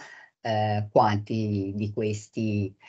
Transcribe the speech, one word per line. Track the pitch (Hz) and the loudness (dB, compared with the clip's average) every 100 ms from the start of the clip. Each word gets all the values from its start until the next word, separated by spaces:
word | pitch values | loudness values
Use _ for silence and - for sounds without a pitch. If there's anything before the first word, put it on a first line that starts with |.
| - - - _ | -6 -20 -20 _
eh, | 117 107 107 104 104 | -2 0 2 0 2
quanti | 135 110 104 107 113 107 101 95 101 | 4 4 2 -2 -2 0 0 -2 -4
di | 107 | -4
questi | 107 107 104 - 117 110 104 95 - | -2 -2 -4 -6 -4 -2 0 -2 -6